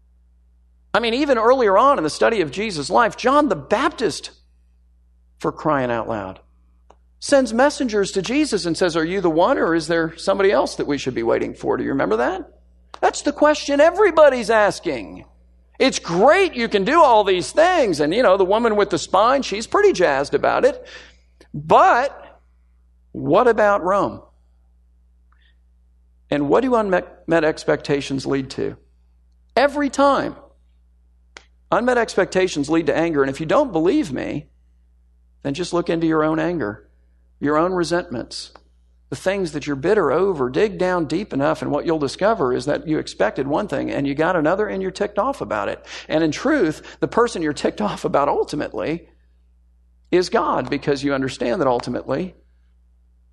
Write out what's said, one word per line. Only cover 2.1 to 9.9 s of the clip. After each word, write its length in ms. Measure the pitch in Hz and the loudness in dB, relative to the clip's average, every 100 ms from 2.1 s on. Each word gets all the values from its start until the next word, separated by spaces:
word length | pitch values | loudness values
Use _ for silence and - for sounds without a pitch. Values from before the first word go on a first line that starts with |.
| - 214 226 | 0 0 2
of 100 | 156 | -2
Jesus' 380 | 135 220 160 131 | -4 -6 -6 0
life, 280 | 220 226 - | 2 2 0
John 320 | 247 285 302 | 2 2 2
the 60 | 151 | -2
Baptist, 760 | - 208 311 - 208 - - - _ _ _ _ _ _ _ _ _ _ | -2 -2 -2 -2 -4 -4 -12 -20 _ _ _ _ _ _ _ _ _ _
for 120 | 156 | -6
crying 400 | - - 143 123 | -2 0 0 0
out 160 | 117 107 | -2 -4
loud, 320 | 110 95 95 _ _ _ _ _ _ _ _ | -6 -8 -12 _ _ _ _ _ _ _ _
sends 340 | - 277 247 | 0 2 2
messengers 580 | 226 285 - 262 208 190 | 2 2 0 -2 -2 -2
to 100 | 196 | -2
Jesus 440 | 170 269 302 208 170 | -2 -2 -2 -2 -2
and 120 | 160 | -2
says, 180 | 180 165 | 0 0
"Are 80 | |
you 160 | 160 196 | -2 0
the 100 | 180 | 0
one, 280 | 156 196 294 | 2 2 2
or 160 | 220 | 0
is 140 | 165 | 0
there 280 | 156 | 0